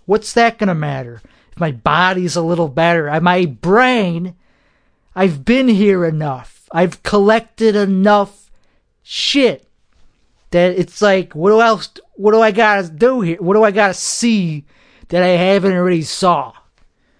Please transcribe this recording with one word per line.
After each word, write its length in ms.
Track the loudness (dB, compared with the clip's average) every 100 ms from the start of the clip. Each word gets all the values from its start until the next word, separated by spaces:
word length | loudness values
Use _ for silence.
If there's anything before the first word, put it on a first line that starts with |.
What's 280 | -4 -4 -2
that 240 | 0 0 0
gonna 160 | -2
matter? 480 | -2 -4 -8 -10 -16 -20 _ _
If 80 | -6
my 120 | -6
body's 640 | -4 -2 2 2 0 -4 -2
a 60 |
little 260 | -2 -2 -2
better, 400 | 0 0 0 -2
I, 100 | 0
my 260 | 0 0 -2
brain, 880 | -4 0 2 2 2 -2 -4 -8 -14 _ _ _ _ _ _ _
I've 300 | -2 -2 -2
been 240 | 0 2 2
here 360 | 2 2 0
enough. 640 | -2 -4 -6 -8 -14 _ -6
I've 300 | -2 -2 -4
collected 760 | -2 0 2 2 -2 -2 0 0
enough 760 | 0 0 2 2 0 _ _ _ _ _ _ _
shit 640 | -14 -8 -2 0 0 -2 _ _ _ _ _ _ _ _ _
that 280 | 0 0 0
it's 220 | -4 -2
like, 340 | 0 0 -2
what 180 | -2 2 4
else, 320 | 2 0 -6 -20 _
what 180 | -4 2
do 80 | 4
I 100 | 4
gotta 380 | 2 2 0 -4
do 320 | 0 0 2
here? 180 | -2 -4
What 140 | 0
do 80 | 2
I 80 | 2
gotta 240 | 2 0
see 680 | -2 -8 -4 0 0 -2 -8 -14 _ _ _ -6
that 140 | 0
I 60 | 2
haven't 440 | 2 2 2 0
already 300 | 0 0 -2
saw 500 | -4 -2 0 0 -4 -14 _ _ _ _ _